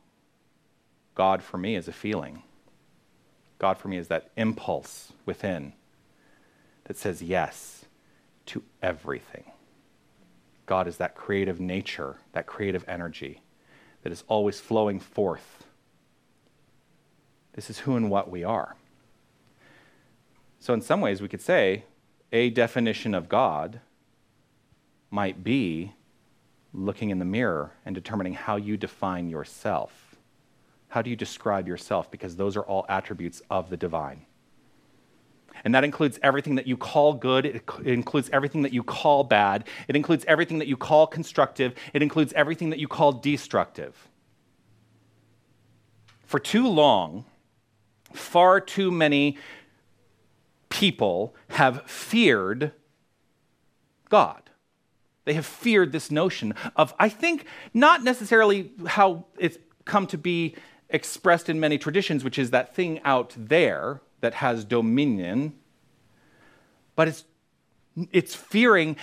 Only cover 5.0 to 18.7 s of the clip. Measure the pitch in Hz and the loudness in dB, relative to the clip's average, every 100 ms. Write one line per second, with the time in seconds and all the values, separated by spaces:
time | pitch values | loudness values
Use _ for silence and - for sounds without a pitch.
5 | - _ - - 101 85 71 - _ _ | -20 _ -10 -8 -6 -8 -10 -18 _ _
6 | _ _ _ _ _ _ _ _ - - | _ _ _ _ _ _ _ _ -18 -10
7 | 104 82 85 90 78 - - - - _ | -8 -8 -4 -4 -4 -8 -20 -20 -20 _
8 | _ _ _ _ - - - _ 92 82 | _ _ _ _ -16 -16 -16 _ -6 -6
9 | - 64 - - - - _ _ _ _ | -8 -10 -12 -20 -20 -20 _ _ _ _
10 | _ _ _ _ _ _ - 95 90 85 | _ _ _ _ _ _ -4 -2 -2 -4
11 | 90 - - 101 95 90 92 95 92 - | -8 -8 -4 -2 -2 -4 -6 -6 -8 -10
12 | 69 69 _ 82 - - 98 92 87 87 | -12 -14 _ -10 -10 -8 -6 -6 -8 -10
13 | 85 - 69 71 _ _ _ _ _ _ | -10 -12 -16 -16 _ _ _ _ _ _
14 | - - - 110 104 98 - 110 107 98 | -12 -10 -4 -2 -2 -4 -2 0 0 -2
15 | - - 98 80 - - - _ _ _ | -8 -4 -4 -4 -12 -20 -20 _ _ _
16 | _ _ _ _ _ _ _ _ _ _ | _ _ _ _ _ _ _ _ _ _
17 | _ _ _ _ _ - - 107 - 123 | _ _ _ _ _ -18 -16 -10 -4 -2
18 | 107 101 98 90 87 110 - | 0 -2 -2 -6 -4 -4 -6